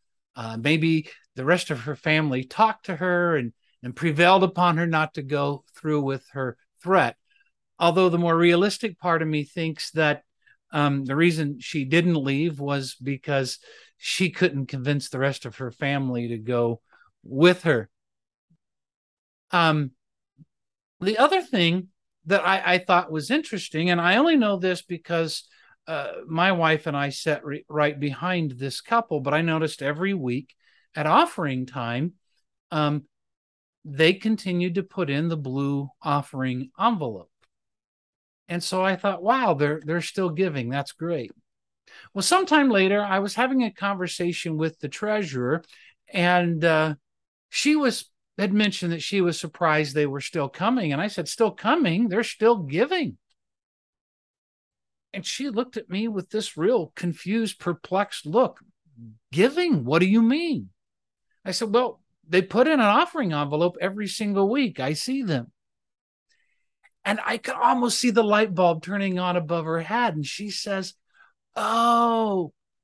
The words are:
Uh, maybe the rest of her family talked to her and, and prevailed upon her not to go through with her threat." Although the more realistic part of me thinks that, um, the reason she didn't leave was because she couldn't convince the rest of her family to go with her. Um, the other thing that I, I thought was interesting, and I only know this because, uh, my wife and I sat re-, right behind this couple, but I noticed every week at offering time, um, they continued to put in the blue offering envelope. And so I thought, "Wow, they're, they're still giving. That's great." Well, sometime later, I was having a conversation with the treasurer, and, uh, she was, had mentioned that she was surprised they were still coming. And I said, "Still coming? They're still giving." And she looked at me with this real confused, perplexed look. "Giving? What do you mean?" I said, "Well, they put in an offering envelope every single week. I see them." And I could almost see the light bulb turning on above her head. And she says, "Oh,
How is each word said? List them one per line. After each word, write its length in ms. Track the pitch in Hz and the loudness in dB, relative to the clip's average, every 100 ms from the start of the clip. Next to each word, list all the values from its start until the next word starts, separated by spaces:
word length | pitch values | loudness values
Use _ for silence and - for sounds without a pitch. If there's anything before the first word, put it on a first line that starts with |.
| _ _ _ | _ _ _
Uh, 220 | - 113 113 | -14 -10 -4
maybe 520 | 139 160 165 160 - - _ 131 | 0 2 2 0 -2 -14 _ -4
the 80 | |
rest 260 | 131 175 - | 0 0 0
of 120 | 131 | -8
her 120 | 127 | -8
family 480 | 139 160 156 156 131 | -6 0 0 2 -2
talked 440 | 131 - 220 - - | -2 2 2 0 -8
to 100 | 160 | -4
her 400 | 180 175 175 156 | -2 0 0 0
and, 160 | 120 - _ _ | -4 -10 _ _
and 120 | 123 | -14
prevailed 480 | 120 165 147 175 190 | -4 -2 4 6 6
upon 360 | 185 185 175 165 | 4 2 2 2
her 100 | 170 | 0
not 260 | 160 156 | 0 -2
to 80 | - | -6
go 420 | 135 143 143 139 _ - | -4 -2 -2 -4 _ -10
through 260 | 156 151 | -2 -2
with 240 | 135 135 - | -2 -6 -8
her 260 | 139 131 - _ _ | -8 -8 -8 _ _
threat." 340 | 175 190 135 - _ _ _ _ _ - | 2 2 2 -2 _ _ _ _ _ 0
Although 300 | 170 170 185 | 2 4 4
the 100 | 170 | 4
more 180 | 170 165 | 2 4
realistic 640 | 175 175 202 - 220 170 | 6 4 2 0 -8 -6
part 240 | 180 165 | -2 0
of 60 | 160 | 0
me 160 | 151 | -2
thinks 480 | 143 - 160 151 - | -4 -6 -6 -6 -6
that, 320 | 160 151 147 _ _ _ _ _ | 0 2 0 _ _ _ _ _
um, 320 | - 147 139 | 0 0 0
the 100 | 135 | -2
reason 460 | 139 170 160 143 139 | 2 4 2 -2 -6
she 240 | - 156 | -8 -6
didn't 400 | 131 160 175 160 | 0 2 4 2
leave 340 | 135 139 165 143 | 0 0 -2 -4
was 380 | 143 139 127 - | -4 -4 -6 -10
because 640 | 127 139 - 139 127 - - - - _ | -8 -6 -2 -2 -2 -8 -16 -20 -20 _
she 340 | - - 185 | -6 -2 -2
couldn't 360 | - 185 139 127 | 2 0 0 -6
convince 420 | 135 131 143 - | -4 -2 -2 -4
the 100 | 131 | -2
rest 280 | 139 135 120 | -2 -2 -10
of 100 | - | -10
her 140 | 127 | -10
family 580 | - 139 139 131 120 120 | -6 -4 -2 -2 -4 -4
to 100 | 117 | -6
go 440 | 110 120 117 117 _ _ _ _ | -4 0 0 -2 _ _ _ _
with 400 | - 135 170 180 | -8 4 4 6
her. 260 | 170 123 104 _ _ _ _ _ _ _ _ _ _ _ _ _ _ _ _ | 2 0 -2 _ _ _ _ _ _ _ _ _ _ _ _ _ _ _ _
Um, 400 | 180 165 151 135 - _ _ _ _ _ _ _ _ _ - | 2 4 2 -2 -8 _ _ _ _ _ _ _ _ _ -6
the 180 | 185 214 | -2 2
other 220 | 294 370 | 4 2
thing 500 | - 202 170 180 185 _ _ _ | 0 2 2 0 -4 _ _ _
that 200 | 156 190 | 0 2
I, 300 | 175 190 175 | 2 2 2
I 40 | 180 | 2
thought 340 | 185 180 175 | 4 2 2
was 180 | 156 143 | -4 -2
interesting, 600 | 294 311 196 - 156 175 | -2 -2 -8 -6 -2 0
and 100 | 175 | 2
I 160 | 175 208 | 2 4
only 200 | 330 302 | 4 4
know 200 | 214 196 | 2 0
this 260 | 185 175 | -2 -2
because, 640 | - 170 - 170 160 - - _ _ _ - | -6 -12 -4 -2 -2 -6 -12 _ _ _ -10
uh, 280 | 156 139 82 127 | -8 -8 -12 -6
my 240 | 160 185 | 0 2
wife 380 | 180 160 156 160 | 4 2 0 -2
and 80 | 143 | -4
I 140 | 143 | -4
sat 340 | - 160 147 | -4 -4 -4
re-, 200 | 147 147 - | -4 -12 -6
right 300 | 151 147 143 | 0 0 0
behind 600 | 143 131 180 180 156 127 | -6 -4 -2 -2 -4 -6
this 220 | 135 - | -8 -8
couple, 400 | - 233 226 151 | -2 0 0 -4
but 120 | 135 | 0
I 100 | 151 | 0
noticed 400 | 165 160 156 - | 0 0 -2 -4
every 320 | 139 147 190 | -6 -4 -2
week 380 | 196 127 123 131 _ _ _ _ 156 | -2 -4 -4 -8 _ _ _ _ -4
at 100 | 151 | 2
offering 580 | 214 330 - 151 127 | 4 4 0 -4 -4
time, 500 | 127 139 117 120 170 - _ _ _ _ - | -6 -6 -4 -4 -4 -8 _ _ _ _ -6
um, 340 | 156 147 147 143 _ _ _ _ _ _ _ | -2 0 -2 -8 _ _ _ _ _ _ _
they 300 | 156 143 160 | -8 2 4
continued 600 | 196 220 214 190 175 180 | 4 0 -2 -2 -2 -2
to 80 | 180 | -2
put 280 | 190 - 156 | -4 -4 -2
in 180 | 139 165 | -2 -2
the 80 | 160 | -4
blue 540 | 135 135 139 143 139 _ | -4 -2 -2 -2 -6 _
offering 720 | 156 143 - 135 131 123 131 - | -2 -2 -2 -6 -4 -4 -8 -2
envelope. 520 | 220 202 131 98 - _ _ _ _ _ _ _ _ _ _ _ - | 0 0 -4 -8 -14 _ _ _ _ _ _ _ _ _ _ _ -10
And 140 | 175 | -8
so 220 | - 185 | -4 0
I 100 | 190 | 0
thought, 300 | 185 202 175 | 0 -2 0
"Wow, 300 | 196 262 226 | 0 2 2
they're, 280 | 143 147 151 | 2 0 -2
they're 160 | 151 170 | -4 -4
still 300 | - - 180 | -4 -4 -2
giving. 380 | 156 190 139 120 | 0 -2 -2 -4
That's 240 | 139 139 | -4 -6
great." 400 | - 165 160 113 - _ _ _ _ _ - - | -8 -6 -4 -6 -14 _ _ _ _ _ -20 -12
Well, 80 | 196 | -4
sometime 480 | 190 370 370 302 277 | 2 2 4 4 6
later, 320 | 202 190 202 | 4 4 2
I 160 | 202 190 | 0 0
was 160 | 202 | -2
having 300 | 220 254 262 | -2 0 0
a 80 | 226 | 0
conversation 840 | - 196 196 180 - 175 165 170 156 | -2 -4 -4 -6 -4 -4 -4 -4 -2
with 220 | 160 - | -2 -4
the 100 | 147 | -12
treasurer, 760 | - 214 214 175 131 123 165 - - - _ _ | -6 -4 -2 -2 -4 -2 -2 -6 -20 -20 _ _
and, 520 | 196 175 180 175 165 | -2 2 2 2 0
uh, 300 | 165 156 160 147 _ _ _ _ _ | 2 2 0 -2 _ _ _ _ _
she 260 | - 285 | -2 2
was, 340 | 302 269 - - _ _ - | 2 2 -2 -8 _ _ -4
had 140 | 196 | 0
mentioned 400 | 208 208 - 175 | 2 2 0 -4
that 100 | 165 | -4
she 180 | - 196 | -2 0
was 200 | 175 151 | 0 -2
surprised 560 | 160 - 165 151 147 147 | -8 -2 0 2 0 0
they 100 | 147 | -2
were 140 | 139 | -2
still 280 | - 160 139 | -6 -4 -4
coming. 440 | - 196 254 160 | -2 -2 0 0
And 100 | 139 | -2
I 60 | 202 | -4
said, 200 | 208 147 | -6 -6
"Still 220 | - 220 | 0 0
coming? 580 | - 208 330 214 170 233 | 0 0 2 2 2 0
They're 140 | 190 | 0
still 360 | - - 220 214 | -2 2 2 2
giving." 600 | 143 156 285 359 233 95 _ _ _ _ _ _ _ _ _ _ _ _ _ _ _ _ _ _ _ | 0 -2 0 0 -4 -8 _ _ _ _ _ _ _ _ _ _ _ _ _ _ _ _ _ _ _
And 140 | 196 - | -12 -8
she 240 | - 277 | -6 -6
looked 260 | 214 254 220 | -4 -6 -8
at 140 | - | -8
me 160 | 190 226 | -6 -4
with 240 | 202 180 | -4 -6
this 260 | 214 208 156 | -6 -6 -2
real 360 | 185 240 156 | 0 2 -2
confused, 640 | - 175 - 175 226 214 - | -6 -6 -6 -4 -2 -2 -4
perplexed 680 | 180 170 - 190 202 - 147 | -6 -6 -4 -2 -2 -6 -2
look. 340 | 202 240 - _ _ _ 120 117 110 _ | 2 2 -2 _ _ _ -20 -20 -20 _
"Giving? 520 | 151 240 311 349 185 | 2 2 2 0 0
What 140 | 120 160 | 2 2
do 80 | 190 | 4
you 160 | 220 | 6
mean?" 480 | 226 294 339 208 95 _ _ _ _ _ _ _ | 4 2 0 -4 -6 _ _ _ _ _ _ _
I 60 | 196 | -8
said, 240 | 180 220 | -6 0
"Well, 260 | 226 254 - _ _ - | 0 0 -4 _ _ -2
they 140 | 180 | 0
put 260 | 185 208 302 | 2 2 4
in 60 | |
an 120 | 294 208 | 6 6
offering 460 | 226 349 320 196 | 4 2 0 -2
envelope 440 | 147 143 151 175 - | -2 0 0 0 0
every 260 | 190 202 196 | -4 -4 -6
single 420 | - 208 196 196 | -4 -2 2 2
week. 300 | 269 240 135 | 2 -2 -2
I 140 | 131 | -4
see 320 | 156 - 269 | -4 -4 -4
them." 260 | 220 135 117 _ _ _ _ _ _ _ _ _ _ _ _ _ _ _ | -2 -2 -4 _ _ _ _ _ _ _ _ _ _ _ _ _ _ _
And 160 | - 214 | -4 -4
I 140 | - 226 | -2 -4
could 160 | - | -6
almost 460 | - 247 254 240 - | 0 2 2 0 0
see 100 | 247 | 2
the 140 | 214 | 2
light 280 | 208 208 220 | 4 4 2
bulb 300 | 175 180 160 | 2 2 2
turning 380 | 180 202 196 180 | -4 -4 -2 -2
on 160 | 180 180 | -2 -2
above 280 | 156 170 | -2 -4
her 160 | 156 165 | -2 -4
head. 360 | 160 233 240 156 | -2 -2 0 -2
And 100 | 139 | -6
she 240 | - 208 | -8 -10
says, 440 | - 208 196 185 - _ _ _ _ _ | -8 -6 -6 -6 -12 _ _ _ _ _
"Oh, 1000 | - 214 233 240 233 233 226 220 190 156 - _ _ | -6 -2 2 4 4 2 2 0 -2 -4 -10 _ _